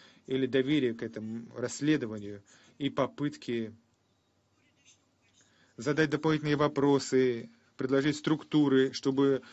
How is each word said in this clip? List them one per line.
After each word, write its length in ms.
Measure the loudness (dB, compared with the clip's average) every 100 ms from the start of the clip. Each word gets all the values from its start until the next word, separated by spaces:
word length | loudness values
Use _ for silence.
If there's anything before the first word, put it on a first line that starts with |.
| -20 _ -6
или 180 | -2 0
доверия 480 | 0 2 0 0
к 80 | -2
этому 460 | -8 -8 -10 -10 -12 -8
расследованию 880 | -8 -4 0 0 0 -8 -10 -14 _ -20 _ _
и 120 | -6
попытки 840 | -2 -4 -2 -6 -6 -6 -6 -6 -12 _ _ _ _ _ _ _ _ _ _ _ _ _ _ _ _ _ _ _ -8
задать 320 | -4 0 0
дополнительные 460 | 0 0 0 0 2
вопросы, 960 | 2 2 2 2 2 2 2 0 -8 _ _ -8
предложить 400 | 0 2 2 -2
структуры, 720 | -2 -2 0 2 4 6 4
чтобы, 500 | 0 -2 2 2 2 -4